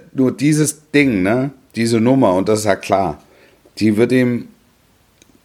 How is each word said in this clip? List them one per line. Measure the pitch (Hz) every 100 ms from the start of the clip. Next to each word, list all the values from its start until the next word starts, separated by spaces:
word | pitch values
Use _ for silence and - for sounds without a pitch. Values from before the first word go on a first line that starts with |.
| -
nur | 131 127 -
dieses | 143 151 147 - _
Ding, | 143 139 101
ne? | 92 123 139 - _ 113
Diese | 117 117
Nummer, | 117 135 113
und | 92 98
das | 107
ist | 104
ja | 95
klar, | - 98 92 - _ _ _ _ _ -
die | 107 104
wird | 120
ihm | 127 123 120 - _ _ _ _ _ _ _ _ _